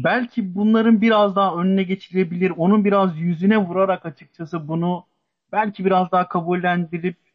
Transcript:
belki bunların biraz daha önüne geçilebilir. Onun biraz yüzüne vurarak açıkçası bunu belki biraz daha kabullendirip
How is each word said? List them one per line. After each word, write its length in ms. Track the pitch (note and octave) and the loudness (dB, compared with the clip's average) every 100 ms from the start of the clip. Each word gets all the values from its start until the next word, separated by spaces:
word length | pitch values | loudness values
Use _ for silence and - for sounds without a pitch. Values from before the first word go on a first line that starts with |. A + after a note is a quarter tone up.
belki 520 | E3 A#3 A#3+ A#3+ F#3+ F#3 | -2 -2 -4 -6 -6 -2
bunların 460 | G#3+ A3 A3+ A3 | 2 4 4 4
biraz 340 | A3+ G#3+ G3+ F#3+ | 4 4 2 2
daha 260 | G3 E3+ | -2 0
önüne 220 | F#3 F#3+ | 0 0
geçilebilir. 680 | F#3 F#3+ - F#3 F3 F3 F#3 E3 | -2 -6 -4 -4 -2 -2 -2 0
Onun 280 | F3 G#3+ G3+ | 2 2 2
biraz 340 | G3+ F#3+ D#3 | 2 0 -2
yüzüne 380 | E3+ E3 G3 A3 | -4 0 2 2
vurarak 480 | F#3 F#3 F#3+ F3+ E3 | 0 0 0 -2 -6
açıkçası 640 | - - - D#3+ E3+ D3 | -16 -20 -16 -10 -10 -6
bunu 360 | E3 F3 F3+ - _ _ _ _ | -4 -2 -4 -10 _ _ _ _
belki 340 | G3+ G#3+ G3+ F#3+ | -4 -4 -4 0
biraz 260 | F#3 F3+ | 2 2
daha 160 | F#3 F3+ | 0 0
kabullendirip 880 | F3+ E3 F3+ F3+ F3 E3 E3+ F3+ F3 _ | -4 -2 -2 0 -2 -4 -4 -6 -8 _